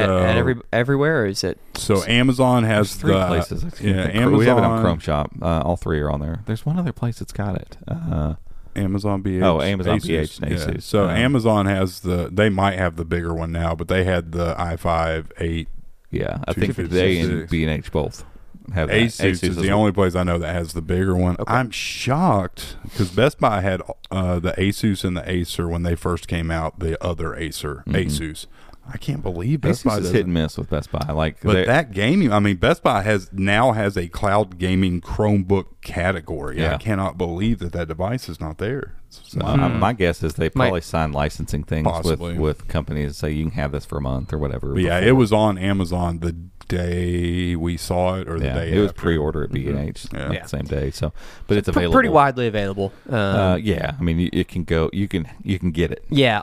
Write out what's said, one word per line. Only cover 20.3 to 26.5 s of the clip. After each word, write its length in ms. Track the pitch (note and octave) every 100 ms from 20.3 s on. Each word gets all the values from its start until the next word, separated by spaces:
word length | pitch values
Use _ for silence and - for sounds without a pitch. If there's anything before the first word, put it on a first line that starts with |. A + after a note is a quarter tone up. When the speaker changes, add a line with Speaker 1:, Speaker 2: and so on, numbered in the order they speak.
| E2+
Speaker 1:
that 140 | D#2+ F2
has 160 | D#2+
the 100 | E2
bigger 320 | D#2+ F2+ F#2+
one. 220 | F2+ F2+ F2
Speaker 2:
Okay. 160 | A2
Speaker 1:
I'm 180 | A#2+ B2
shocked 1040 | - - - A#2+ D3 F3+ G2+ F#2 - - - - -
'cause 140 | F#2
Best 280 | G2 C#3 -
Buy 220 | C3 G2+
had, 220 | F#2+ F#2 - - -
uh, 300 | F#2 F2+ F2+
the 140 | F2
Asus 500 | F#2+ G2 - A2 G2
and 140 | F#2+ F2
the 120 | -
Acer 380 | F2+ E2+ - E2+
when 160 | E2+
they 120 | E2+ F2
first 340 | F2+ F2 -
came 200 | E2+
out, 300 | E2